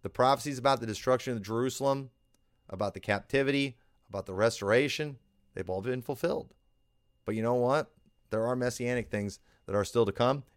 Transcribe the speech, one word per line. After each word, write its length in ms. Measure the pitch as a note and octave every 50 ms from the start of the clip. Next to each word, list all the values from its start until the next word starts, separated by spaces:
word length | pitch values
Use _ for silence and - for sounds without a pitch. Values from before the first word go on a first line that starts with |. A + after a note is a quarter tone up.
The 80 | _ F#2+
prophecies 480 | - - B2 C3 C#3 C3 - D3 C#3+ B2+
about 220 | A#2+ C#3 C3+ C3
the 60 | B2
destruction 480 | A2 G#2 - - C3 B2+ B2 - C3+ B2
of 80 | A2+
Jerusalem, 680 | G2 G2 A2+ A#2 B2+ C3 - - C#3 C#3 C3+ C#3 C3+ B2 _ _ _ _ _ _ _ _ _ _ _ _
about 260 | F#2+ F#2 G#2 G2 -
the 60 | F#2+
captivity, 760 | - - G#2 G2+ - _ - C3+ C#3 C3+ C#3+ C#3 C#3 C3+ A#2+ _ _ _ _ _ _ _
about 180 | G2+ G2 F#2+
the 80 | - F#2
restoration, 840 | F#2 G#2+ A#2 A2+ - G2+ G2 G#2+ B2 C#3+ C#3+ - - D3+ D3 C#3 A#2+ _ _ _ _ _ _ _
they've 160 | F#2+ F#2 F2
all 100 | F#2 F#2+
been 220 | G2 B2 B2+ B2+
fulfilled. 520 | B2 - C#3+ B2 - E3+ - D#3+ - - _ _ _ _ _ _ _ _ _ _ _ _ _ _ _
But 120 | - G#2+
you 60 | A2
know 120 | A2 A#2 B2
what? 380 | B2 A#2+ B2 C3+ D#3 - - _ _ _ _ _ _ _ _
There 160 | - A2 A2+
are 100 | A#2+ B2+
messianic 540 | B2+ B2 B2 A#2+ - B2 A#2+ B2 B2 A2 -
things 280 | - G#2 G2+ G2+ - - _ _ _ _ _
that 100 | - G2
are 80 | G#2 G2
still 220 | - - A#2+ A2+
to 60 | G2+
come, 300 | G2 - A#2+ B2 C3+ D3 B2+ _ _